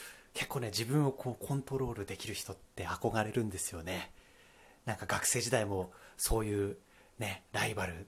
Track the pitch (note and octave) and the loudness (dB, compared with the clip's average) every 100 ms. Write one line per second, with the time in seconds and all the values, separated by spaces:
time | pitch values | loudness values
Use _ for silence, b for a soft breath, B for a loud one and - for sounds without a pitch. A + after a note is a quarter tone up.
0 | B B B - - C#3 A#2 G2+ A2+ D3 | B B B -6 -4 -2 -2 -2 2 4
1 | C#3 - B2+ A#2+ - C#3 - C3+ B2+ A2 | 4 2 -2 -4 -2 -2 0 -2 0 -2
2 | G2 F#2 A2 G2 - F#2+ - - F2 - | -6 -6 -6 -6 -6 -10 -12 -8 -6 0
3 | A2+ A2 G#2+ A#2+ G#2+ F#2+ - E2 E2 F#2 | 2 2 2 2 0 0 -4 -4 -4 -4
4 | - b b b b b b b - G#2+ | -6 b b b b b b b -6 -4
5 | G#2 - - B2 A2+ A#2+ G#2 G2 F#2 B | 0 2 2 2 4 4 4 0 -2 B
6 | B B - A2+ G#2+ G2+ G2+ - b b | B B 2 4 4 2 2 -2 b b
7 | b b G#2 F#2 - G#2 A2 G2+ F#2 E2+ | b b -6 -6 -6 -2 0 0 -2 -4